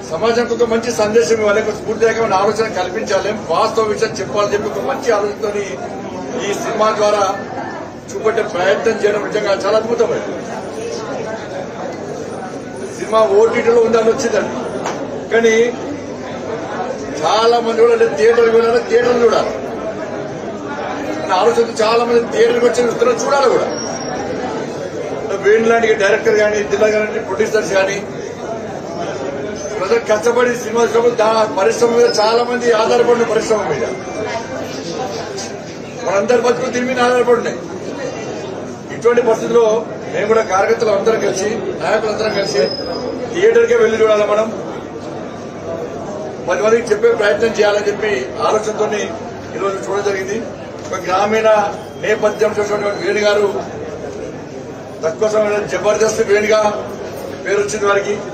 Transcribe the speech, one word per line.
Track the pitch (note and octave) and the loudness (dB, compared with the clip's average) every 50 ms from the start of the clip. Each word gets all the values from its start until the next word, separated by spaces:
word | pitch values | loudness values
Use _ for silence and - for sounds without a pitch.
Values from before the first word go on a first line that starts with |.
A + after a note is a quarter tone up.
| G3 C#3 | -10 -8
సమాజానికి | D#3 E3 G3+ A3+ A#3 A#3+ A#3+ A3+ A#3 | -6 0 0 2 2 2 2 0 2
ఒక | A3+ A#3+ A3+ | 0 2 2
మంచి | A3 A3+ A3+ B3 A3+ | 2 0 0 -2 -2
సందేశం | - G#3+ G#3 G#3+ A#3 A3+ G#3+ A3 | 0 0 4 4 4 4 4 2
ఇవ్వాలి, | A3 G#3+ G#3 G3+ G#3+ G#3+ | 2 4 2 2 2 0
ఒక | G#3+ | -2
స్ఫూర్తిదాయకమైన | G#3 - - G3 A3 G#3+ A3+ A3+ A3 A3 A3+ G#3 G3 | -4 -6 -4 -6 -2 2 2 2 2 2 0 2 2
ఆలోచన | F#3 G3 G#3+ G#3 - A3 G#3+ | 2 2 2 2 0 -2 -2
కల్పించాలి, | G3 F#3 F3+ F3+ - A3 G#3+ G#3 G3+ F#3+ F#3 G3+ G#3+ G#3+ - - | 0 -4 -4 -4 -4 -6 -4 0 0 0 0 0 -4 -4 -4 -2
వాస్తవ | D#3+ F3+ G#3+ G#3+ - A3 A3 | 0 0 2 2 2 0 0
విషయం | G#3+ G#3 - A3 A3 | 0 2 0 0 -2
చెప్పాలని | - - F#3+ - - G#3 G#3 G3+ G3+ | -2 -4 -6 -4 -2 0 0 0 0
చెప్పి | G3+ A3 G#3+ | -2 -2 -2
ఒక | - B3 - | -4 -4 -4
మంచి | C4 C4+ - - B3 A3 | -4 -4 -4 0 0 2
ఆలోచనతోని | G3+ G#3 G#3 G3+ - A3 G#3 G3+ G#3 G3+ - F#3 - - - - - - - - - - - - - F#3+ G3+ | 2 2 -2 -4 -4 -4 -4 -2 -4 -4 -6 -8 -10 -10 -10 -10 -10 -10 -10 -10 -10 -10 -8 -6 -6 -4 -4
ఈ | G3+ | -4
సినిమా | - A#3 A3+ A3 G#3 G#3+ G#3+ | -4 -4 -4 0 2 2 2
ద్వారా | G#3+ G#3+ G#3 G#3 G#3 G#3 G3+ F#3 - - - - - - - - - - - - - - - - - | 2 2 2 2 4 4 2 0 0 -4 -6 -8 -8 -8 -8 -8 -8 -10 -12 -12 -14 -16 -14 -10 -10
చూపెట్టే | G3 G#3+ G#3+ G#3 A3+ G#3 | -2 -2 0 0 0 -2
ప్రయత్నం | - - F3 F3+ F#3+ G#3 G#3+ - A3+ A3 | -2 -2 0 2 2 2 2 2 0 0
చేయడం | G#3 G3+ G#3 G3+ - - | 2 2 0 0 0 -2
నిజంగా | - - G#3 G#3 G#3 G3 F#3 - | -2 -2 -2 0 0 -2 0 0
చాలా | G3 G#3+ | 2 2
అద్భుతమైనది. | A3 G#3+ A3+ A#3 A3+ A#3 G#3+ - - G#2 - - - - - - - - - - D3 D3+ D#3 - - - - C4+ B3+ A3+ A3 A3 A3 - - - - - A3 - A3+ A#3 B3 B3+ - - - - - - - - - - - - - - - - - - - - | 2 2 0 0 0 2 0 0 -2 -4 -6 -8 -8 -8 -8 -10 -10 -10 -10 -10 -8 -8 -8 -8 -8 -8 -8 -8 -8 -6 -8 -8 -10 -10 -10 -10 -10 -10 -10 -10 -10 -10 -8 -8 -8 -10 -10 -8 -8 -8 -10 -10 -10 -10 -10 -10 -12 -12 -12 -12 -10 -10 -10 -8
సినిమా | - F3 - G#3+ A3 | -8 -6 0 2 4
ఓటీటీలో | A3 G#3 F#3+ G3+ A3+ A3+ A#3 A#3+ A3 A3+ A#3 A#3+ | 4 6 6 6 6 6 4 2 2 4 4 6
ఉందని | A3+ A3 A3+ A3+ A3 A3+ | 4 4 4 4 4 4
వచ్చిందండి, | A3 - - A3+ G#3+ G3 E3+ - - B3+ A#3 - - - - - - - - - - - - - - | 2 2 0 0 0 0 -2 -2 -6 -6 -8 -6 -6 -6 -6 -6 -6 -6 -8 -8 -8 -8 -6 0 0
కానీ | A3+ A3+ A3+ A3 A3+ A#3 B3 A#3+ - - C#4 C#4+ - - - - - - - - - - - - - - - - - - - - - - - - - D#3 | 2 4 4 4 4 4 2 0 -4 -8 -8 -8 -8 -10 -10 -10 -10 -10 -10 -10 -8 -8 -8 -8 -8 -8 -8 -6 -6 -6 -6 -6 -8 -8 -8 -6 -2 0
చాలా | E3 F#3+ G#3+ A#3 A#3 A#3 A#3+ | 2 4 4 6 6 4 4
మంది | A3+ A3+ A3+ A3 | 2 2 4 4
కూడా | A3+ A#3+ A#3 | 6 6 6
"లేదు, | A3+ A3+ - - | 6 4 2 2
థియేటర్కి | G3+ G#3+ A3+ A#3 A#3 A#3 A3+ A3+ | 4 4 6 6 6 6 6 6
వెళ్ళాలి, | A3+ A#3 A3+ A#3 A#3+ - - | 4 4 4 2 2 2 4
థియేటర్లు | A3+ A#3 B3 A#3+ B3 A#3+ A#3+ | 2 2 4 4 2 4 4
చూడాలి" | A3+ - - - - - - - - - - - - G#3+ G#3 G#3 - - - G3+ - - - - E4+ E4+ - - C#4+ C#4+ C#4+ - B3+ B3+ - - - - - - | 4 4 4 2 0 -2 -6 -6 -8 -8 -8 -8 -8 -6 -8 -8 -8 -8 -8 -8 -8 -8 -8 -8 -8 -8 -8 -8 -8 -8 -8 -6 -6 -6 -6 -6 -6 -6 -6 -2
అనే | - F#3+ | 0 0
ఆలోచనతో | F#3 F#3+ A#3 A3+ A#3 A#3 A3+ - - G#3+ | 2 4 4 4 4 2 0 2 0 2
చాలా | G#3+ A#3 A#3 A#3+ | 4 4 2 2
మంది | A#3 A#3+ A#3 A3+ - - | 4 2 2 2 2 2
థియేటర్కి | G#3 A3+ A#3 A#3+ A#3+ A#3 | 4 4 4 4 4 4
వచ్చి | - - B3 A#3+ | 4 4 4 2
చూస్తున్నారు, | A#3 - - A#3 A#3+ A#3+ G#3+ - | 0 2 2 2 2 2 2 2
చూడాలి | C4+ C#4 C#4+ C4+ A#3+ | 2 2 4 4 4
కూడా. | F#3+ D#3 - - - - - - - - - - - - - - - - - - - - - - - - - - - - - - - - - - - | 4 2 0 0 -4 -6 -6 -6 -8 -8 -8 -8 -6 -6 -6 -6 -6 -6 -6 -6 -6 -6 -6 -8 -8 -8 -8 -8 -8 -8 -8 -6 -6 -6 -6 -4 -4
వేణు | G3 E3 G3 G#3+ A3+ A3+ A3+ | 0 4 4 4 6 6 4
లాంటి | A#3 A3+ A3+ A3 G#3+ | 4 4 4 4 2
డైరెక్టర్ | G#3+ G3 G3+ A3 G#3+ A3 A3+ G#3+ | 4 4 2 2 2 2 2 4
కానీ, | G#3 G#3+ G#3 G#3 G#3 - | 4 4 2 2 0 0
జిల్లా | - G3 G#3 G#3+ G#3+ | 0 2 2 4 4
కానీ, | G#3 G#3+ G#3+ G#3 - - | 4 2 0 0 -2 -4
ప్రొడ్యూసర్స్ | - - F#3+ F#3+ A3 - - G#3+ - - G3 | -4 -4 0 0 0 2 2 0 0 2 2
కానీ, | F#3+ F#3+ G3 G3+ G3+ - - - - - - - - - - A3+ A3 - G#3+ - - - - - G#3+ - G3+ - - G3+ F#3+ - - G#3 G#3 G#3 - - G#3 G#3 G#3+ | 2 2 2 0 -4 -6 -8 -10 -10 -10 -10 -10 -10 -8 -8 -8 -8 -8 -8 -10 -10 -10 -10 -8 -8 -6 -6 -6 -6 -6 -6 -6 -6 -8 -8 -8 -8 -8 -6 -4 -4
ప్రజలు | - G3+ A#3+ A#3 | 0 2 2 0
కష్టపడి | - - G#3+ G#3 G#3+ A#3+ A3+ A#3 B3 A#3+ A#3+ | 2 2 0 2 2 2 2 4 2 2 0
సినిమా | A#3 - G#3+ G#3+ A#3 A#3 | -2 -4 -4 0 2 2
చూసినప్పుడు | G#3 - A#3 A#3 A#3+ - | 2 2 4 4 4 4
దా-, | - G#3+ A3 A3 A3 G#3+ - F#3 F#3 | 4 2 2 4 2 2 0 0 2
పరిశ్రమ | F#3+ A3 A3+ - A#3+ A#3 | 2 2 2 4 2 4
మీద | A#3 A#3 A#3+ A#3 - - | 4 4 4 4 4 2
చాలా | G#3 A3 A#3 A#3+ A#3+ | 2 2 4 2 0
మంది | A#3+ B3 A#3+ A#3 A#3+ A#3 | 0 -2 0 2 2 2
ఆధారపడిన | G#3+ A3 A3 A#3+ A#3+ A#3 A#3 A#3+ A#3 A3+ | 4 4 2 4 2 4 4 4 2 2
పరిశ్రమ | A3+ G#3+ G#3+ - - A3 G#3 G3 | 0 0 0 2 2 0 0 0
మీద | F3+ D3+ - - - - - - - - - - - - A3+ - - - - - - - - - - - - - - - - - - - - - - C3+ - - - - - - - - - - | -2 -2 -2 -2 -4 -6 -8 -8 -10 -8 -8 -6 -6 -6 -6 -8 -8 -8 -8 -8 -8 -8 -8 -8 -8 -6 -6 -6 -6 -6 -8 -8 -8 -8 -10 -10 -10 -10 -10 -12 -12 -12 -12 -12 -12 -10 -8 -4
మనందరి | D#3+ F#3 G3 G#3 A3 B3 A#3+ A#3 | 0 0 0 2 4 4 4 4
బతుకులు | B3 A#3 - B3+ B3 - | 2 0 0 0 -2 -2
దీని | B3 B3 | -2 -2
మీద | B3 C4 B3 | 0 0 2
ఆధారపడినాయి. | A#3+ B3 B3 B3 A#3 A#3+ A#3+ A3+ G#3 - - - - - - - - - C#4+ - C4+ B3 - - - - - - - F#3+ - - - - - - - - - - | 2 4 4 4 4 4 4 4 2 -2 -6 -6 -8 -10 -10 -10 -10 -8 -8 -8 -8 -8 -8 -8 -8 -8 -8 -8 -8 -8 -8 -10 -10 -10 -12 -12 -12 -12 -12 0
ఇటువంటి | - A#3 A#3+ A#3+ B3 | 2 4 4 4 4
పరిస్థితుల్లో | A3+ A3 A3 A3+ A3+ A3+ A#3 A3+ G#3+ G#3+ A#3 A3+ - - - - - - | 4 2 2 0 2 4 4 6 6 4 2 -2 -4 -10 -10 -10 -6 -4
మేము | E3+ G3 | -2 2
కూడా | G#3+ A3 A3+ A3 | 2 2 2 2
కార్యకర్తలు | - F#3 F#3+ G3+ A3 A3+ - - G#3+ | 2 2 2 4 2 2 2 2 2
అందరం | G3+ - - - - - | 2 2 2 2 2 2
కలిసి, | G#3 G3 - - F#3+ G#3+ A3+ A3 - - - - | 0 -2 -2 0 -2 -2 -2 -2 -4 -4 -6 -4
నాయకులందరం | D3+ E3+ G3+ G#3+ G#3+ G#3+ G#3 - A3 A3 G3+ | -2 0 0 0 0 -2 -2 -2 -2 -2 0
కలిసి | G3+ G3 - - G3+ - - - - - - - - - - - - - - D#3 | -2 -2 0 2 0 0 0 0 -6 -8 -6 -6 -6 -6 -6 -6 -6 -8 -6 -2
థియేటర్కే | E3 F#3 A3 A3+ A#3 A#3 A3+ A#3+ | 4 4 6 6 6 4 6 4
వెళ్ళి | A#3 G#3+ A3 A3 - A3 | 4 4 4 4 4 4
చూడాలి, | G#3+ G#3+ G#3 G#3 | 4 4 4 2
మనం | G3+ G#3 G#3+ A3 A3+ - - - - - - - - - - - - - - - - - - - - - - - - - - - - - - - - - - - - - - - D#3+ | 2 2 0 0 -2 -4 -8 -8 -8 -10 -10 -10 -12 -12 -12 -10 -10 -10 -10 -10 -10 -12 -12 -12 -12 -12 -12 -10 -8 -8 -8 -8 -8 -8 -10 -10 -8 -8 -8 -8 -10 -10 -8 -4 -2
పది | F3+ - G#3 | -2 2 4
మందికి | G#3+ A3+ A#3 A3+ - | 4 4 4 4 2
చెప్పే | G#3 G#3 A3 A#3 A3+ | 0 2 4 4 4
ప్రయత్నం | - G#3 G#3 G3+ G#3 A3+ A3+ | 4 2 2 2 2 2 0
చేయాలని | G#3+ - G#3+ G#3 G3+ G#3 G3+ | 2 4 2 4 4 2 0
చెప్పి | G#3 G3+ - A3 G#3+ - - - - - - - | 0 -2 -2 -2 -2 -2 -2 -4 -6 -6 -4 -2
ఆలోచనతోని | - G#3 G#3+ G3+ G#3+ G#3 - G#3+ G3+ G#3 G3+ F#3+ - - - - - - - - - - | 0 0 0 0 -2 -2 -2 -2 -2 0 -2 -4 -4 -6 -8 -10 -10 -12 -12 -12 -10 -8
ఈరోజు | F3 F#3+ G3 F#3+ | -4 -4 -2 -4
చూడడం | - - - G3 G3+ G3+ | -4 -4 -4 -4 -2 0
జరిగింది. | G3+ G3 F#3+ F#3+ F#3 G3+ A#3 - - - - - - - - - - - | 0 -2 -2 -4 -4 -4 -6 -6 -8 -10 -12 -12 -12 -12 -12 -10 -8 -8
ఒక | - E3+ | -8 -4
గ్రామీణ | E3+ F3+ F#3+ G#3 G#3 G#3+ A3 A3 A3 G#3+ G#3 G3+ G#3 - - - - - - | 0 0 2 2 2 2 4 4 4 4 4 4 0 -2 -6 -10 -12 -12 -6
నేపథ్యం | - F#3 G#3+ A3 G#3+ G#3 G3+ - G#3+ G#3+ G#3 G#3 | 0 0 0 2 2 0 2 2 0 0 2 0
చూసినటువంటి | G#3 G3+ G#3 G#3 G3+ G3+ G3+ - F3 | -2 0 0 0 0 -2 -4 -2 -2
వేణు | F#3 G3+ G#3 | 0 0 2
గారు | G#3 G#3 G#3 G#3 G#3 G3+ - - - - - - - - - - - - - - - - - - - - - - - - - - - - - - - | 2 2 4 4 2 2 0 -2 -6 -6 -8 -10 -10 -10 -10 -10 -10 -10 -10 -8 -10 -10 -10 -12 -12 -12 -12 -12 -12 -12 -12 -14 -14 -14 -12 -4 -4
తక్కువ | A3 G#3+ - G#3+ G#3+ | -4 -2 0 0 2
సమయంలో | G#3 G#3+ G#3+ G#3 G#3 G#3 F#3+ | 4 2 2 2 2 -2 -2
జబర్దస్త్ | - - F3+ F3+ G#3 A3 G#3 G#3+ A3 G#3+ A3 A3+ | -2 -4 0 2 2 2 4 2 2 2 0 2
వేణుగా | G3+ G3+ G#3 G#3 G#3 G#3+ G#3+ G#3+ G#3 G#3 - - - - - - - - - - - - - - | 4 4 2 4 4 4 4 4 2 0 -2 -6 -8 -10 -10 -10 -10 -10 -10 -10 -10 -10 -10 -4
పేరు | F#3 G3+ G3+ | -2 0 0
వచ్చింది | G3+ - - G#3+ G3+ | 0 0 -2 0 2
వారికి. | G3+ G3+ G3 - G3+ G#3 - - F3 | 2 2 2 2 0 -4 -4 -4 -10